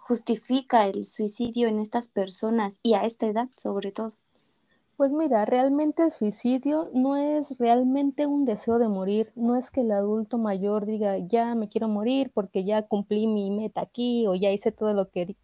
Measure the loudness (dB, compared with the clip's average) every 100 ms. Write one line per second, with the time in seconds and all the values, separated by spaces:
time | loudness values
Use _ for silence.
0 | -4 -2 0 -2 0 -2 2 2 2 -2
1 | -6 -4 -6 -4 -4 0 0 0 -2 -4
2 | -4 -4 -4 -4 -2 0 -2 -2 2 2
3 | 0 -2 -2 -2 -4 -6 -6 -4 -6 -6
4 | -10 -12 _ _ _ _ _ _ _ -2
5 | 0 2 2 2 2 2 4 2 2 2
6 | 0 2 -2 0 0 0 0 -2 0 0
7 | 2 0 0 -2 -2 0 4 4 4 2
8 | 0 0 0 2 0 0 0 2 2 0
9 | 0 -2 -2 -2 0 0 -2 -2 0 0
10 | 0 -2 -2 -2 -2 -2 0 -2 -2 -2
11 | -2 -2 0 0 0 -2 -2 -2 -2 0
12 | 0 0 0 -4 -4 -2 0 0 0 -2
13 | 0 0 0 0 -2 -4 -4 -6 -8 -4
14 | -2 2 2 2 2 0 -2 -2 0 0
15 | -2 -4 -6 -8